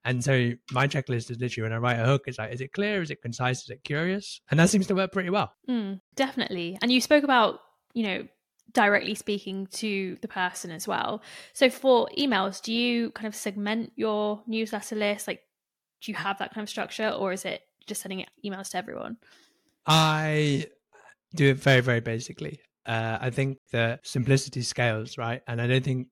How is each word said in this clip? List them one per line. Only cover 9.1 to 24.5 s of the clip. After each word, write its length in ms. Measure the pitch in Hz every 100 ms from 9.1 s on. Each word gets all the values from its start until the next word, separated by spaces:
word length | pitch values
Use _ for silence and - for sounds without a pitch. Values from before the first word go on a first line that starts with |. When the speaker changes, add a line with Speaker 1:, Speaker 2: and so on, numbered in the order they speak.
Speaker 2:
speaking 540 | 208 - 202 196 190 190
to 440 | - 214 196 185 -
the 40 | 214
person 440 | 196 180 180 180
as 160 | 165 202
well. 340 | 185 - 214 - - -
So 160 | - 262
for 400 | - 269 247 - -
emails, 460 | 277 202 190 190
do 100 | -
you 380 | 226 240 240 226
kind 160 | - 214
of 80 |
segment 560 | 208 214 196 202 226 220
your 460 | - 220 208 208 208 -
newsletter 480 | 220 220 208 -
list? 320 | 214 208 202 -
Like, 140 | - _ _ _ _ _ _
do 100 | -
you 40 | 196
have 220 | 196 196
that 120 | -
kind 120 | 220
of 60 | 214
structure, 400 | - - - 220
or 200 | - 196
is 140 | 190
it 160 | 190 - _ _
just 160 | - 208
sending 240 | 196 190 - _
emails 260 | 202 190 196
to 60 | -
everyone? 400 | 220 - - 233 _ _ _ _ _ _
Speaker 1:
I 800 | - 160 156 156 156 151 151 139 151 _ _ _ - _ _
do 140 | 160 139
it 80 | 135
very, 240 | 139 131
very 180 | 127 117
basically. 600 | 117 113 - - 151 147 _ _
Uh, 320 | - 113 113 113
I 80 | 127
think 280 | 120 135 135 _
that 340 | 117 117 123 -
simplicity 540 | 135 123 135 -